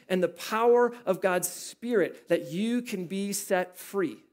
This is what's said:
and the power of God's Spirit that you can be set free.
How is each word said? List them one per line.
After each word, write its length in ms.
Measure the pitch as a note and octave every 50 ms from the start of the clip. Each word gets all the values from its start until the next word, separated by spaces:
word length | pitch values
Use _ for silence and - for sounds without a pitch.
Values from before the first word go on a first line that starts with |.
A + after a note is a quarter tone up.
| _ -
and 120 | F#3 F#3
the 60 | F3
power 640 | E3+ F3 - - - A3 A3 A#3 A#3+ A#3+ A#3+ A#3+ A#3+ A#3+ - -
of 140 | - F#3 F3+
God's 280 | - F#3+ F3+ F3+ F3+ -
Spirit 800 | - - - - - - A3+ A#3+ A#3+ G3+ D#3+ C3 - - - -
that 220 | E3+ - E3+ C#3+
you 320 | D#3 F3+ G#3+ A3+ A#3+ B3 A#3+
can 240 | - G#3+ F#3 F3+
be 260 | D3+ F#3+ G3 G3+ G3+ G3
set 460 | - - - G3 F3+ F#3 F#3 - -
free. 380 | - - - G3 F3+ C#3+ G#2+ - - _